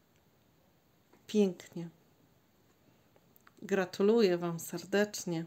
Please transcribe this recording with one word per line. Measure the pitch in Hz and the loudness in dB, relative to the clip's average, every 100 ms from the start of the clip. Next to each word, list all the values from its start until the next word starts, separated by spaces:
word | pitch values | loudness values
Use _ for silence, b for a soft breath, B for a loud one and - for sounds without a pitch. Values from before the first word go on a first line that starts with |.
| _ _ _ _ _ _ _ _ _ _ _ _ - | _ _ _ _ _ _ _ _ _ _ _ _ -2
pięknie. | 214 196 175 - 175 170 - _ _ _ _ _ _ _ _ _ _ _ _ _ _ _ _ | 2 2 0 -12 -12 -12 -16 _ _ _ _ _ _ _ _ _ _ _ _ _ _ _ _
Gratuluję | - 196 185 - 202 233 196 175 | -2 -2 -2 2 4 6 4 2
wam | 175 165 | -2 -6
serdecznie. | - 170 - 202 208 - - 165 | -8 -10 -2 0 0 -2 -6 -6